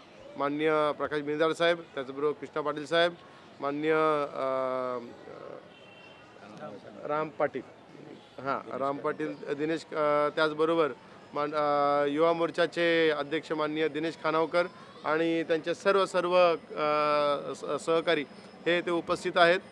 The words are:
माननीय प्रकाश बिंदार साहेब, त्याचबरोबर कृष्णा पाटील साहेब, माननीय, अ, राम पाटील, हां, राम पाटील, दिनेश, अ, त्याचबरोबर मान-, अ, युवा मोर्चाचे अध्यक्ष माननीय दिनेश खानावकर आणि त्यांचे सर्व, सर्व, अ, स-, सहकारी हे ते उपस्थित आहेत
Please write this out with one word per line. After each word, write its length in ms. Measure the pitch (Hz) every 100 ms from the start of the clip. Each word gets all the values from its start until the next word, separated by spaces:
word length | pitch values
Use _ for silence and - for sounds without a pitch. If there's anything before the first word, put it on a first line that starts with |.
| - - - -
माननीय 340 | 139 147 156 156 151 139
प्रकाश 240 | 139 151
बिंदार 300 | 147 151 160
साहेब, 240 | 156 170 170 165 -
त्याचबरोबर 360 | 131 135 151
कृष्णा 300 | 143 135 156
पाटील 240 | 147 147 139
साहेब, 280 | 170 175 170 - - - -
माननीय, 300 | 139 147 151 156 156 151 143
अ, 120 | 147 135 131 131 127 127 123 120 - - - - - - - - - - - - - 104 - - 104 - - -
राम 220 | 147 156
पाटील, 320 | - 151 135 - - - - - - - -
हां, 360 | 131 120 - 127
राम 200 | 135 143
पाटील, 360 | 151 147 156 147 - 143
दिनेश, 280 | 156 160 -
अ, 380 | 165 151 147 147 147
त्याचबरोबर 560 | 156 151 160 165 147 120 - - -
मान-, 200 | 143 147
अ, 520 | 151 147 147 143 143 143
युवा 280 | 143 165
मोर्चाचे 760 | 170 165 151 165 - 170 165 160
अध्यक्ष 420 | 147 143 156 143
माननीय 360 | 156 151 151 156
दिनेश 300 | 143 165 151
खानावकर 400 | 160 156 160 170 175 - - - -
आणि 380 | 156 165 165
त्यांचे 300 | 160 165 165
सर्व, 320 | 165 196 196 185
सर्व, 300 | 185 175 180 175 160 - 180
अ, 760 | 151 151 151 147 147 143 156 135
स-, 300 | - 147 -
सहकारी 360 | 165 165 160 135 - - - -
हे 160 | 175
ते 100 | 170
उपस्थित 400 | 170 165 175 180 175
आहेत 240 | 170 185 -